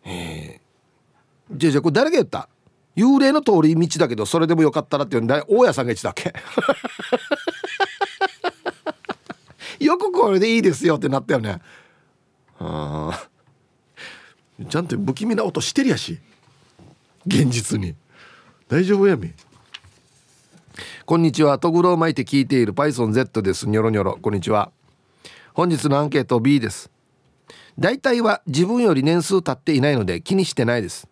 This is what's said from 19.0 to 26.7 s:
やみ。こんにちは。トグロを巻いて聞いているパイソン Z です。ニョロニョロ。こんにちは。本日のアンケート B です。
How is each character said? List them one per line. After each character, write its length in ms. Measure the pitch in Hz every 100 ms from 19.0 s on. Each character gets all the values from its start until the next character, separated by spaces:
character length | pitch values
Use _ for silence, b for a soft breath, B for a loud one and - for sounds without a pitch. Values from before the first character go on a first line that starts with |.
| 196
や 80 | 151
み。 160 | 85 - _ _ _ - _ _ _ _ _ _ _ _ _ B B B -
こ 120 | 170
ん 40 |
に 100 | 165
ち 120 | -
は。 140 | 151 135
ト 120 | 175
グ 120 | 170
ロ 100 | 175
を 40 | 170
巻 140 | 165
い 20 |
て 100 | 147
聞 180 | 123 143
い 60 | 131
て 140 | 135
い 40 | 110
る 80 |
パ 140 | 101 147
イ 60 |
ソ 140 | 123 113
ン 60 |
Z 280 | 110 127 113
で 120 | 98
す。 160 | 92 101
ニ 100 | 107
ョ 40 |
ロ 60 | 110
ニ 80 | 107
ョ 60 |
ロ。 140 | 95 -
こ 100 | 110
ん 20 |
に 80 | 101
ち 100 | 87
は。 200 | 107 - _ _ _ _ B B B B
本 160 | - 175
日 200 | 151 110
の 80 | 139
ア 60 |
ン 60 | 147
ケ 120 | 139
ー 20 |
ト 160 | 123 120
B 200 | 120 143
で 100 |
す。 220 | 110